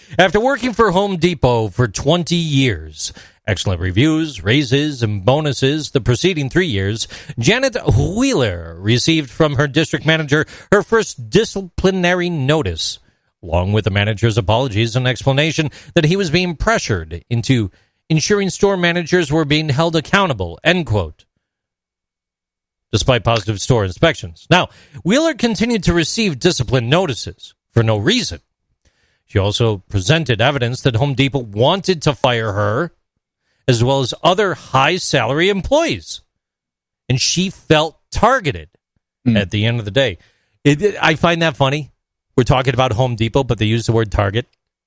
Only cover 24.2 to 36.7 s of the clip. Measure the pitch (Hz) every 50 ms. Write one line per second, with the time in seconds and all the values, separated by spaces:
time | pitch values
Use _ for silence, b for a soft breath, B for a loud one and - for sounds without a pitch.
24.2 | - 87 85 - - - 160 180 151 B B B B B B B - 165 214 277
25.2 | 320 330 302 208 - 240 220 - 220 240 240 220 151 - 170 170 156 - - -
26.2 | 226 196 151 117 - 180 165 - 127 101 117 131 117 117 139 175 196 160 120 -
27.2 | - - - - - - - _ _ _ _ 117 113 110 110 104 101 143 226 247
28.2 | - - 92 73 - _ _ _ _ _ _ _ _ _ _ _ _ _ _ _
29.2 | _ _ - 104 92 104 104 - 120 113 107 95 - _ - 101 90 98 151 165
30.2 | 160 127 120 98 113 135 147 139 120 117 127 127 - 139 117 107 135 147 135 113
31.2 | 139 135 - 139 123 110 98 104 120 143 180 196 160 - 185 156 - 156 139 -
32.2 | - 131 123 113 113 110 95 101 104 104 104 127 170 165 - _ _ _ _ _
33.2 | _ _ _ _ _ _ _ _ _ - 127 113 117 123 139 139 127 117 - -
34.2 | - 160 185 196 214 190 156 - - - - 131 135 151 175 185 - - - 139
35.2 | 113 113 135 156 175 190 208 196 - - 269 302 339 302 131 90 - - - -
36.2 | - _ _ _ _ _ _ _ _ _